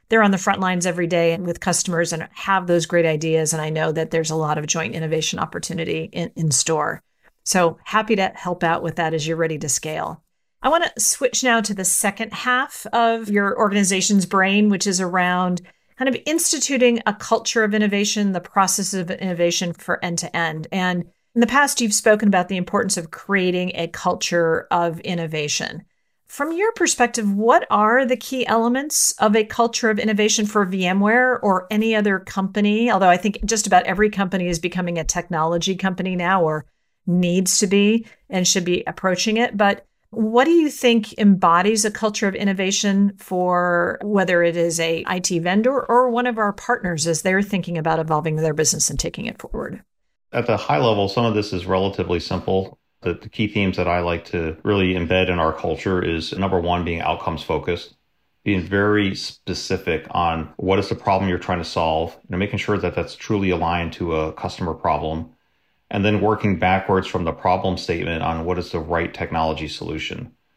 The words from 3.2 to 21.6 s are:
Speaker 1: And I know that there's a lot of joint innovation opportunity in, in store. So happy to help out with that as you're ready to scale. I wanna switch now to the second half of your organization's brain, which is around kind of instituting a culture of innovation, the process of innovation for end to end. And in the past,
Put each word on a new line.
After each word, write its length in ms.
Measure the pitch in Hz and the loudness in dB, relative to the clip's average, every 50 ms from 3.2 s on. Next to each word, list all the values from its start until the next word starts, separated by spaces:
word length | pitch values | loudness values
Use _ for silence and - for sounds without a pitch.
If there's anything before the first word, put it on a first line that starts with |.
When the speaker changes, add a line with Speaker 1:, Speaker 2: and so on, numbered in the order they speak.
| 160 160 160 160 160 147 165 | 0 0 0 0 0 0 -2
Speaker 1:
And 80 | 156 | -4
I 80 | 151 156 | -4 -4
know 220 | 156 156 160 160 | -2 -2 -2 0
that 180 | 151 165 160 160 | 0 -2 -2 -2
there's 220 | 165 165 160 156 | -2 -2 -2 -2
a 40 | 156 | -2
lot 220 | 160 156 151 151 | -2 -2 -2 -2
of 80 | 151 151 | -2 -2
joint 300 | 151 - 165 160 - - | -4 -4 -4 -4 -4 -6
innovation 420 | 160 160 156 160 160 151 - - | -6 -4 -2 -2 -2 -2 -4 -4
opportunity 720 | - - - - 170 - - 175 165 165 175 165 160 165 208 | -4 -6 -6 -6 -8 -8 -6 -6 -6 -4 -4 -4 -6 -6 -8
in, 200 | - 175 170 - - | -8 -8 -8 -8 -6
in 140 | 175 160 156 | -4 -2 0
store. 540 | 143 - - - 160 151 151 - - - - _ _ _ _ _ _ _ - | 0 0 0 0 0 0 0 -2 -4 -8 -12 _ _ _ _ _ _ _ -4
So 340 | - - 185 175 165 160 - - | -2 2 2 2 2 0 -4 -6
happy 320 | - - 220 214 220 220 | -4 -2 -2 0 0 0
to 160 | 196 185 - - | 0 0 -2 -4
help 300 | - - 185 170 - 180 | -6 -8 -6 -4 -2 0
out 180 | 165 170 170 | 0 0 0
with 140 | 175 165 156 | -2 -4 -4
that 180 | 175 165 160 160 | -2 -2 -2 -2
as 140 | 156 143 | -2 -2
you're 100 | 160 160 | -2 -2
ready 220 | 165 165 160 156 151 | -2 -2 -2 -2 -4
to 100 | 165 147 | -4 -4
scale. 540 | - - - 156 156 156 - - 165 - _ _ _ _ _ _ _ _ - | -4 -4 -4 -6 -6 -6 -6 -8 -10 -12 _ _ _ _ _ _ _ _ 0
I 60 | 262 | 2
wanna 220 | 320 339 339 - - | 2 2 0 -2 -4
switch 460 | - - - - - 277 - - - 262 | -2 -2 -2 0 0 -2 -2 0 0 2
now 180 | 247 233 226 | 2 2 2
to 140 | 214 214 202 | 2 -2 -4
the 100 | - 185 | -4 -2
second 480 | - - - - 202 196 - 226 220 - | -2 0 0 0 -2 -2 -4 -8 -10 -10
half 540 | - - 254 247 254 285 285 - - - - | -6 -2 0 0 0 -2 -4 -8 -12 -8 -2
of 380 | - 233 233 226 233 226 226 208 | 0 2 2 2 2 0 -2 0
your 260 | 202 202 202 196 - | 0 2 2 0 0
organization's 720 | - 220 202 202 208 196 180 196 190 185 - 202 196 175 | 0 0 2 2 2 2 2 2 0 2 2 4 2 2
brain, 440 | - 202 190 190 196 196 214 214 208 | 2 2 2 4 4 4 4 4 4
which 180 | 202 185 - | 2 2 0
is 120 | 202 180 180 | 0 0 0
around 640 | 185 175 180 185 180 180 180 180 185 180 180 170 - - - _ _ _ _ | -2 0 0 0 2 2 2 2 0 0 -2 -4 -6 -10 -20 _ _ _ _
kind 140 | - 262 269 | -4 -2 -2
of 100 | 240 - - | -2 -2 -2
instituting 760 | 294 320 330 - - 330 277 - - 277 240 247 240 233 - - | -2 -2 0 0 0 -2 -2 -2 -2 2 4 4 4 4 2 0
a 80 | - 208 | -2 -4
culture 500 | - - - 226 214 - - - 233 220 | -4 -2 -2 -2 -2 0 -2 0 0 0
of 120 | 208 208 | 2 2
innovation, 560 | 214 214 202 202 202 208 208 - 214 208 196 | 0 0 2 0 0 0 0 -2 -2 -2 -2
the 100 | 185 - | -2 -4
process 540 | - - - 202 190 185 - - 185 185 202 | -6 -2 0 2 2 2 0 -2 -2 -4 -4
of 160 | 190 170 175 | -4 -4 -6
innovation 640 | 185 - 190 185 175 165 175 170 170 - 190 175 165 | -6 -6 -4 -4 0 0 2 2 2 0 -2 -4 -6
for 300 | - - - 180 - - | -6 -6 -4 -4 -4 -4
end 140 | 175 170 165 | -4 -4 -4
to 160 | 180 160 - | -6 -4 -4
end. 320 | 175 165 160 156 156 160 - | -2 -2 -2 -4 -6 -8 -6
And 320 | 196 190 185 180 180 175 170 - _ _ _ _ - | -4 -2 0 0 0 -2 -4 -6 _ _ _ _ 0
in 60 | 233 | 2
the 40 | 233 | 2
past, 360 | 220 254 285 | 4 6 4